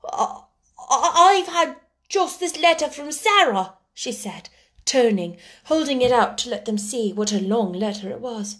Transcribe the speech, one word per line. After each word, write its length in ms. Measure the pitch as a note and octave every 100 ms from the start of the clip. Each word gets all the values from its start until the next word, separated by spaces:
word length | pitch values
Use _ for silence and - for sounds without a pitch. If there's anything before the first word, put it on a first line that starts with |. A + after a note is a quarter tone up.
I, 360 | - - A3 - - _ _ - -
I, 220 | - E4+
I've 380 | E4 F4+ G4 F4
had 220 | E4+ D#4 - _ _ _
just 300 | - C#4 -
this 180 | F4+ E4
letter 300 | E4+ D#4+ D4+
from 240 | D4 D4
Sarah, 640 | D4+ A4 G4+ E4 G3 F#3+ - _
she 180 | - -
said, 380 | A3 G3+ - - _ _ _
turning, 520 | - C4+ A#3+ G3+ F3 E3+ - -
holding 360 | - D#4+ C#4+ C4
it 100 | B3
out 260 | B3 F#3+ G#3+
to 100 | B3
let 160 | G#3+
them 120 | - G#3+
see 340 | G#3 B3+ G#3+
what 200 | G3+ G#3
a 80 | G3+
long 340 | F#3 A3+ G3
letter 360 | F3+ G#3+ G3+ F#3+
it 120 | -
was. 360 | B3 A3+ G3+